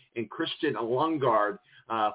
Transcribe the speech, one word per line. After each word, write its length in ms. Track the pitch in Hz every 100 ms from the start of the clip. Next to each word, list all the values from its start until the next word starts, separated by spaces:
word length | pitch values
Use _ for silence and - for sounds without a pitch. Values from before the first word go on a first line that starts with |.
| _
and 160 | 120 110
Christian 440 | - 113 - 151
Lundgaard, 840 | 107 113 127 160 156 127 110 104 98 _ - -
uh, 240 | 113 107